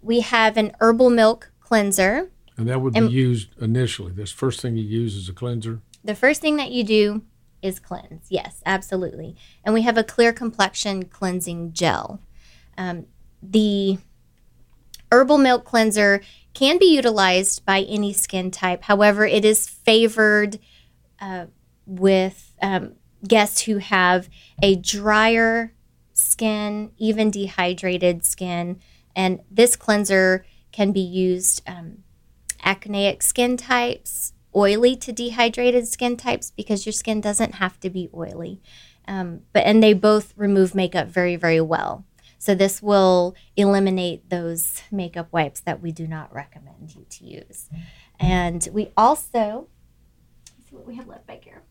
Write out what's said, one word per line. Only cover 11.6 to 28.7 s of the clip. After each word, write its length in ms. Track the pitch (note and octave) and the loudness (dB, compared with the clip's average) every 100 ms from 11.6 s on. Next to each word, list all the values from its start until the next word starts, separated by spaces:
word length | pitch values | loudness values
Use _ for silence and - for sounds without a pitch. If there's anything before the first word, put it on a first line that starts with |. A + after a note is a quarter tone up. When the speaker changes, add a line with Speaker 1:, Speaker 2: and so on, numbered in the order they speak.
| E3+ | -10
Speaker 1:
gel. 480 | D#3+ E3+ G2 - G3 - - - - _ - | -2 -2 -2 -6 -14 -20 -20 -20 -20 _ -12
Um, 280 | F#3 F3 - _ - _ | -10 -10 -14 _ -20 _
the 560 | F#3+ G#3 G#3+ G3+ G3 F#3+ - _ _ _ _ _ _ _ _ - - | -2 0 2 0 -2 -4 -8 _ _ _ _ _ _ _ _ -20 2
herbal 260 | A#3+ C4 D4 | 4 6 4
milk 260 | C4+ B3 | 4 2
cleanser 580 | - A#3 A3 G#3 G#3 G3 G3 - _ | 0 0 2 2 2 2 -2 -20 _
can 240 | - C4+ F4 | -2 0 6
be 80 | F#4+ | 6
utilized 760 | D4+ B3 G#3+ F#3+ F3+ F#3+ - - | 6 2 2 2 2 0 -4 0
by 160 | G3 | -2
any 300 | - G#3+ G#3 | 0 -4 -4
skin 380 | G3 - F#3+ F#3 | -4 -4 -4 -6
type. 340 | F#3 F#3 F3+ | -4 -4 -4
However, 420 | - G3+ G#3 G3+ G#3+ | 0 4 4 4 2
it 180 | G#3+ | 4
is 240 | G#3+ A3 - | 4 2 -2
favored, 880 | - - A3 A3+ A3 G#3+ G#3 G#3 G#3 _ _ _ _ _ _ | -4 2 4 4 4 4 4 0 -6 _ _ _ _ _ _
uh, 260 | G3 F#3 E3+ _ _ _ - | -12 -10 -12 _ _ _ -16
with, 680 | F#3+ F#3+ F#3+ F#3 F#3+ - _ | 0 4 4 2 -4 -20 _
um, 320 | G3 F#3 - - _ _ G3 | -2 -2 -4 -16 _ _ 0
guests 360 | A3+ G#3 - | 2 2 -2
who 160 | - G#3 | -2 -4
have 500 | F#3+ G3 F3+ F3+ F3+ - _ - | 0 2 4 2 -2 -20 _ 0
a 140 | G3+ F#3+ | 2 2
drier 960 | F#3 G#3 G#3 G#3+ A3 A3+ A3+ A3+ A3+ _ _ _ _ | 0 -4 0 4 4 4 2 0 -4 _ _ _ _
skin, 800 | - - - A3 G#3+ G#3 G#3 G#3+ _ | -4 -2 0 -2 -2 -4 -6 -10 _
even 320 | A3 G#3+ G#3+ | -2 0 0
dehydrated 960 | G3 G3 - F3+ F3+ F#3+ F3+ F3+ E3+ | 0 -6 -4 -4 -2 -4 0 0 0
skin. 560 | - - F#3 F3 F3 | -4 -6 -6 -6 -6